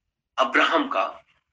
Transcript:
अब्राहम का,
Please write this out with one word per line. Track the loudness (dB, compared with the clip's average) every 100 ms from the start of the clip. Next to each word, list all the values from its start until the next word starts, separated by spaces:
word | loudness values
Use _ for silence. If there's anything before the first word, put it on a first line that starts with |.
| _ _ _ -4
अब्राहम | 0 2 2 0 0
का, | -2 -4 -6 _ _ _